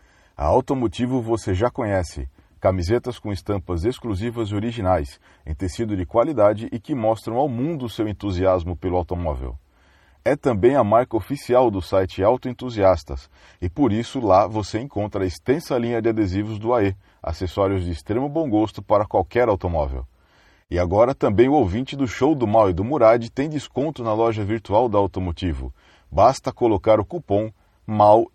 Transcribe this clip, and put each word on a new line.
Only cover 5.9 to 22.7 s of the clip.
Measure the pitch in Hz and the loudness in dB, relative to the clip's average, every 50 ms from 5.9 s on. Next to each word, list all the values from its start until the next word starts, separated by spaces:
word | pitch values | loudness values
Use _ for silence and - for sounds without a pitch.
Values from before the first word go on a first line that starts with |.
| 104 | -4
de | 92 90 | -4 -4
qualidade | - - 113 120 160 151 117 104 104 107 104 117 - | 0 0 0 0 2 2 4 4 4 4 0 -4 -8
e | - 117 | -10 -10
que | - - 151 | -8 -6 -4
mostram | 131 107 110 113 110 - 117 113 | -2 0 0 0 -2 -4 -4 -2
ao | 120 143 147 | -2 -2 -2
mundo | 117 117 127 160 175 143 127 113 | -2 -4 -4 -4 -4 -6 -8 -6
seu | - - 110 | -4 -4 -4
entusiasmo | 107 101 - - 101 92 90 95 95 92 90 82 87 85 | -4 -4 -6 -6 -4 -2 0 2 2 2 2 0 -4 -8
pelo | - - 92 87 | -6 -4 -4 -2
automóvel. | 90 87 - 90 87 87 80 71 62 67 64 58 - _ _ _ _ _ _ _ _ _ _ _ _ - | -2 -4 -4 -6 -6 -4 -6 -6 -6 -8 -10 -12 -14 _ _ _ _ _ _ _ _ _ _ _ _ -2
É | 117 143 | -2 -2
também | 147 - 139 120 101 90 123 139 | 0 0 0 2 4 4 4 4
a | 139 117 | 4 4
marca | 101 107 117 123 - - | 4 4 2 2 2 -2
oficial | 107 95 - 139 143 - - 120 123 131 120 | -4 -4 -6 -8 -8 -2 2 4 4 4 4
do | 101 95 | 2 -2
site | 87 - - 95 95 92 - - 95 | -2 0 0 0 0 0 -2 0 2
Autoentusiastas, | 107 127 123 - 131 123 - 131 127 117 107 98 95 90 - - - 69 67 - _ _ _ _ - _ _ | 2 2 0 -2 -8 -10 -8 -10 -8 0 2 4 4 4 2 0 -8 -12 -12 -14 _ _ _ _ -20 _ _
e | - | -8
por | 90 - - 143 117 | -6 -2 0 0 2
isso | 101 113 120 - - 139 | 2 0 -2 -4 -6 -2
lá | 117 101 92 95 107 | 2 4 6 6 4
você | 92 110 107 104 - - 110 | 4 0 -4 -6 -4 -6 -8
encontra | 127 143 - 104 104 104 - 101 95 | -8 -6 -6 -6 -4 -4 -2 -2 -2
a | |
extensa | 95 87 - - - 131 165 - - 143 | -4 -4 -4 -2 -2 -2 -2 -2 -4 -2
linha | 123 117 120 120 123 | -2 -2 -2 -2 0
de | 110 117 | 0 0
adesivos | 113 110 107 92 90 98 104 107 110 101 | 0 0 0 0 -2 -4 -4 -4 -6 -6
do | 107 113 123 | -2 0 0
A | 120 101 | 2 2
E, | 98 98 - _ _ _ _ - | 0 -2 -6 _ _ _ _ -10
acessórios | - 90 - 95 92 - 104 98 95 98 95 87 | -10 -8 -6 -8 -6 -2 -2 0 0 0 -2 -4
de | 90 | -4
extremo | 85 80 - - 104 120 135 147 | -6 -6 -6 -4 -4 -4 -4 -4
bom | 143 165 165 | -4 -4 -2
gosto | 139 104 107 107 104 - - 98 | 0 0 0 0 0 -4 -8 -2
para | - - 101 104 | 2 2 2 2
qualquer | - - 101 - - - 120 123 113 | 0 -2 -2 -2 0 0 0 2 2
automóvel. | 101 92 - 90 82 80 71 67 67 65 64 - _ _ _ _ _ _ _ _ _ _ _ - | 0 0 -2 -2 -2 -2 -2 -4 -6 -8 -12 -14 _ _ _ _ _ _ _ _ _ _ _ -6
E | 87 | -2
agora | 87 90 85 90 107 117 123 139 | -2 0 2 4 4 4 4 2
também | - - 131 104 95 120 131 | 0 0 2 4 4 4 6
o | 143 | 4
ouvinte | 151 113 90 87 113 135 - - | 2 2 0 -2 -4 -6 -6 -6
do | 135 139 | -4 -4
Show | 110 - - 123 147 160 | -4 -2 0 2 2 2
do | 139 120 | 2 2
Mal | 104 104 113 107 | 2 4 4 4
e | 95 | 4